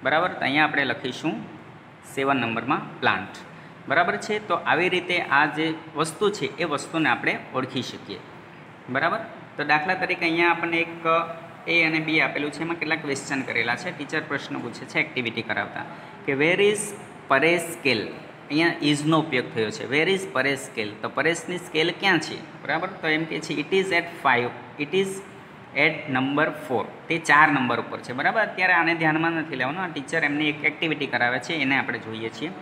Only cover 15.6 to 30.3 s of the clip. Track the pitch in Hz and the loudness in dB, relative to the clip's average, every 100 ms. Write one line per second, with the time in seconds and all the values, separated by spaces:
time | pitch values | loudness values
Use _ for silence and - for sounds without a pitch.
15.6 | 101 - - - - - - 135 151 185 | -2 -6 -10 -12 -14 -10 -2 2 4 6
16.6 | 202 208 - - - - - 135 151 175 | 4 4 -4 -10 -14 -16 2 4 6 4
17.6 | - - 139 113 87 78 - - - 147 | 0 -2 0 0 -2 -8 -16 -18 -2 2
18.6 | 170 - 147 147 151 160 156 127 120 117 | 2 2 2 2 4 2 2 0 0 0
19.6 | 107 107 113 139 165 190 - 127 135 135 | -2 -2 -2 2 4 2 0 0 2 0
20.6 | - - 104 101 117 123 147 170 - 180 | -4 -6 -6 -4 -6 0 2 0 -2 -8
21.6 | - 156 160 175 196 175 - 98 - - | -4 0 0 2 4 4 2 -8 -12 -12
22.6 | - 151 180 196 165 156 160 165 151 147 | -4 -2 -2 -4 0 0 0 -4 -4 -4
23.6 | 151 190 190 - 170 - 143 123 120 - | 2 2 4 2 0 -2 2 4 2 -4
24.6 | - - - 185 190 - - - - - | -14 -8 -2 0 0 -4 -12 -18 -18 -20
25.6 | - - 156 - - 131 131 143 156 - | -10 0 2 0 -2 0 0 2 0 0
26.6 | - 120 95 - - 165 160 147 151 143 | -2 -2 -2 -8 -4 -4 4 8 8 6
27.6 | 123 117 113 113 - 127 156 214 208 - | 2 0 -2 -8 -8 -2 0 2 0 2
28.6 | 185 180 165 170 160 156 165 165 156 135 | 4 6 4 4 4 4 2 0 -4 -2
29.6 | 127 165 185 156 131 165 151 | -2 -2 -4 -6 -2 0 2